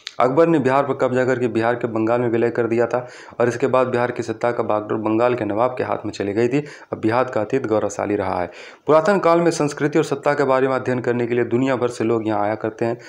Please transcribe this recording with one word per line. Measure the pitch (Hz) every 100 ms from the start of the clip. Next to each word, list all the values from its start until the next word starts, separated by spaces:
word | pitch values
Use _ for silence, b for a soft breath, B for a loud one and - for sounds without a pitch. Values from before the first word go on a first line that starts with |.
| B -
अकबर | 127 139 165
ने | 165
बिहार | 127 135
पर | 131
कब्जा | 123 127 127 127
करके | 127 123
बिहार | 110 113 120
के | 120
बंगाल | 110 110 120
में | 123
विलय | 113 117
कर | 117 113
दिया | 113 117
था | 123 120 B B -
और | 120
इसके | 120 131
बाद | 127 123
बिहार | 123 120
की | 120
सत्ता | 117 110 120
का | 120
बागडोर | 107 107 107 113
बंगाल | 107 110 120 120
के | 104
नवाब | 101 127 127
के |
हाथ | 104 107 104
में |
चली | - 98
गई | 101 117
थी। | 135 147 B B
अब | 104
बिहार | 110 117
का | 127 117
अतीत | 104 131 110
गौरवशाली | 107 101 - 101 101
रहा | 95 92
है। | 87 B B B -
पुरातन | 156 160 202
काल | 165 170
में | 170
संस्कृति | 160 147 143 143 160
और | 147
सत्ता | 135 147
के | 143
बारे | 135 131 131
में | 127
अध्ययन | 113 123
करने | 120 120 120
के | 120
लिए |
दुनिया | 113 120 135 127
भर | 123
से | 120
लोग | 113 117 107
यहाँ | 107
आया | 104 107
करते | 110 - 117
हैं। | 120